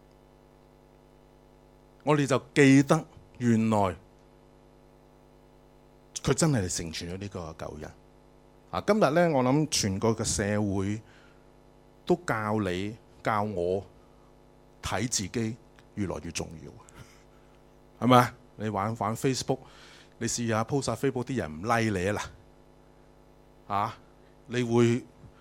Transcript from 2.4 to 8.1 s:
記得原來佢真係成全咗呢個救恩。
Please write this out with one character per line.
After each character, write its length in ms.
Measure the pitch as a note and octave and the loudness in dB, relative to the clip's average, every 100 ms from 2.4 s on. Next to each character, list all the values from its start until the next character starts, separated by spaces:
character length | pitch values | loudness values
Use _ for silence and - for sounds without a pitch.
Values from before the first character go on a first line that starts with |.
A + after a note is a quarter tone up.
| - | 0
記 280 | - C#3 C3+ | 6 8 8
得 220 | C#3 D#3+ - - - - | 6 2 0 -16 -20 -2
原 320 | A#2+ A2+ A2 | 2 4 4
來 240 | G#2+ G2 E2 - - - - - - - - - - - - - - - - - - - - - - | 2 0 -2 -12 -20 -20 -20 -20 -20 -20 -20 -20 -20 -20 -20 -20 -20 -20 -20 -20 -20 -20 -20 -18 -6
佢 120 | - | -2
真 160 | C3+ E3 | 0 2
係 180 | C3 F2+ | 2 -2
成 240 | - E2+ | -6 -8
全 220 | D#2 F2 | -10 -10
咗 40 | F#2 | -10
呢 80 | G2+ | -10
個 260 | - D#2+ D#2+ | -10 -12 -12
救 160 | D2+ C#2+ | -12 -12
恩。 80 | D2+ - - | -16 -18 -20